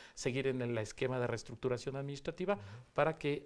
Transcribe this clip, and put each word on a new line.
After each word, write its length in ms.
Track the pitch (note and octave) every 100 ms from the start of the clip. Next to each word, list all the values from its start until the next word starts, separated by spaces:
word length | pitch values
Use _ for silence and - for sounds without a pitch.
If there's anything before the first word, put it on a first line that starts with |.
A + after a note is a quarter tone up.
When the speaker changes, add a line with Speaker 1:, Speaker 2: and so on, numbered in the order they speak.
| - -
Speaker 1:
seguir 320 | C#3 B2+ C3+
en 160 | B2+
el 120 | A#2+ A#2
esquema 400 | G#2 - B2+ B2+
de 80 | A#2+
reestructuración 680 | A2+ - A#2 B2+ A#2+ - C3+
administrativa, 600 | C#3 C#3 E3 D#3+ F#3 G3+
Speaker 2:
Ujú. 80 | - - - -
Speaker 1:
para 240 | D3 D#3
que 260 | D3 D3